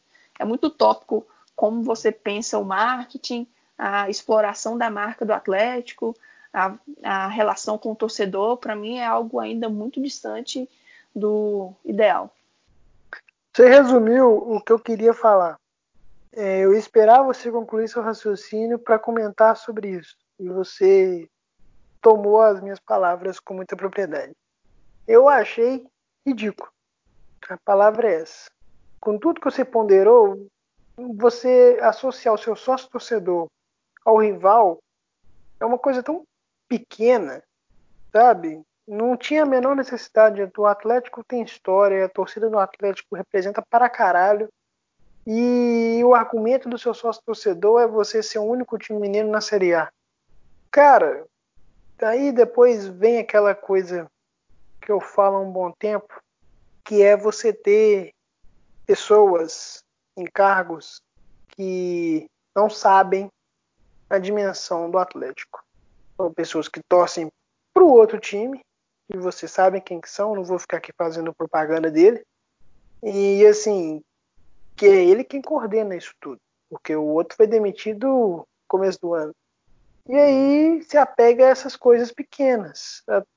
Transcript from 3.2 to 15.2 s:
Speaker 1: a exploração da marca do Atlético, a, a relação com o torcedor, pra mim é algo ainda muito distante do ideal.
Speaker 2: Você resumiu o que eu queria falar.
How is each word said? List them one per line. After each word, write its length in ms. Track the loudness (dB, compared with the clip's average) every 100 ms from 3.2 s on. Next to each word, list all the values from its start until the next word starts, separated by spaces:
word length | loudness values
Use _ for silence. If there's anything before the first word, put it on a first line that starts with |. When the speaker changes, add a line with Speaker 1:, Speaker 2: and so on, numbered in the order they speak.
| -12 -12 -12 _ _ -12
Speaker 1:
a 320 | -6 -4 -6
exploração 680 | -8 -2 0 0 -6 -10 -6
da 120 | -6
marca 360 | -6 -10 -8 -6
do 80 |
Atlético, 800 | -6 -4 -2 -2 -4 -12 -10 -10 -10 _ _ _
a, 240 | -6 -6 -8 -20 -16
a 240 | -8 -6 -6
relação 500 | -4 -4 -4 -8 -8
com 140 | -10
o 40 | -8
torcedor, 640 | -8 -6 -6 -4 -4 -6
pra 180 | -8 -10
mim 220 | -10 -8
é 80 | -4
algo 340 | -4 -6 -8
ainda 300 | -8 -8 -8
muito 320 | -8 -10 -10
distante 640 | -10 -10 -12 -12 -12 -12 -14 _ _ _ _
do 580 | -8 -4 -4 -4 -6 -10 -14 -8
ideal. 480 | -2 0 0 -6 _ _ _ _ _ _ _ _ -20 _ _ _
Speaker 2:
Você 140 | 4 8
resumiu 720 | 8 6 2 2 4 4 2
o 240 | 0 -8
que 100 | 0
eu 80 | -2
queria 340 | -2 0 0
falar. 460 | 2